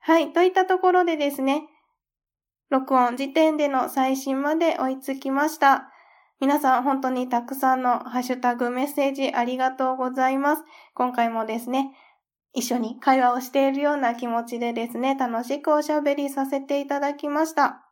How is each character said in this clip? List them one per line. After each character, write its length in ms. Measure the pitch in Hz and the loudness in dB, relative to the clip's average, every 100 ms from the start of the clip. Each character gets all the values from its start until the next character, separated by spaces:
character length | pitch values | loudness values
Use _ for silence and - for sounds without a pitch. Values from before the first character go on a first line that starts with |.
は 180 | - 330 | 4 4
い、 140 | 277 | 4
と 100 | 330 | 4
い 40 | 359 | 4
っ 60 | |
た 120 | 370 | 4
と 140 | 370 370 | 2 2
こ 140 | 370 | 4
ろ 120 | 359 | 4
で 140 | 349 320 | 2 2
で 120 | 285 | -2
す 120 | 285 | 0
ね、 260 | 269 294 - _ _ _ _ _ _ _ _ _ _ | 0 0 -4 _ _ _ _ _ _ _ _ _ _
録 240 | 269 269 | -2 2
音 240 | 262 247 247 | 2 2 0
時 160 | 277 | -2
点 240 | 320 311 302 | 4 4 4
で 100 | 294 | 0
の 220 | 262 - | 0 -2
最 260 | - 262 269 | 0 0 0
新 240 | 269 269 | -2 -2
ま 160 | 285 320 | 0 2
で 220 | 330 - | 0 0
追 100 | 262 262 | -2 -4
い 20 | |
つ 180 | 269 269 | -6 -6
き 140 | 269 | -2
ま 200 | 269 302 | 0 0
し 80 | 311 | 4
た。 320 | 277 269 - _ _ _ _ _ | 4 4 0 _ _ _ _ _
皆 180 | 269 285 | 0 2
さ 220 | 285 254 | 2 2
ん、 20 | |
本 200 | 254 269 | 2 0
当 80 | 262 | -2
に 180 | 254 254 | -4 -2
た 140 | 240 | -4
く 120 | 240 | -4
さ 200 | 269 262 | -2 0
ん 80 | 262 | 2
の 160 | 254 240 | 0 -2
ハ 220 | 240 240 | -2 -6
ッ 20 | |
シ 100 | 254 | -4
ュ 60 | 254 | -2
タ 160 | 247 240 | -2 0
グ 140 | 240 | -2
メ 140 | 247 | -2
ッ 20 | 285 | -4
セ 240 | 294 277 | 0 -2
ー 40 | |
ジ 160 | 277 269 | 0 -2
あ 100 | 240 | 0
り 140 | 240 254 | -2 0
が 140 | 262 | -2
と 200 | 262 262 | 0 -2
う 40 | 262 | -2
ご 140 | 254 | -4
ざ 200 | 262 262 | 0 0
い 80 | 269 | 2
ま 180 | 285 302 | 0 -2
す。 80 | - - - | -4 -20 -20
今 180 | - 247 | -4 -2
回 160 | 247 233 | 0 -2
も 160 | 226 | -2
で 140 | 220 226 | -4 -6
す 100 | 240 | -2
ね、 240 | 262 269 - _ _ _ _ _ | -2 -4 -8 _ _ _ _ _
一 80 | - | -8
緒 160 | 240 240 | -4 -2
に 200 | - 247 | -4 -2
会 220 | - 262 | 2 4
話 120 | 247 | 4
を 60 | 247 | 0
し 100 | 254 | -2
て 160 | 277 269 | 0 2
い 40 | |
る 100 | 269 | 2
よ 120 | 294 | 0
う 20 | 285 | 0
な 160 | 247 | -2
気 120 | 240 240 | -2 -4
持 160 | 233 | -4
ち 140 | 233 233 | -4 -6
で 140 | 233 | -4
で 140 | 233 233 | -4 -6
す 100 | 233 | -4
ね、 200 | 262 269 | -2 0
楽 280 | 247 233 | -2 -4
し 160 | 240 285 | -4 -4
く 100 | 302 | 0
お 120 | 302 | 0
し 100 | 302 | 2
ゃ 80 | 302 | -2
べ 140 | 294 | 0
り 160 | 285 277 | -2 -4
さ 160 | 277 269 | -4 -4
せ 160 | 277 | -4
て 180 | 269 285 | -2 -4
い 60 | 277 | -2
た 120 | 285 | -4
だ 140 | 285 | -4
き 160 | 285 294 | -4 -4
ま 160 | 294 | -2
し 100 | 320 | -2
た。 300 | 320 254 - _ | 0 0 -2 _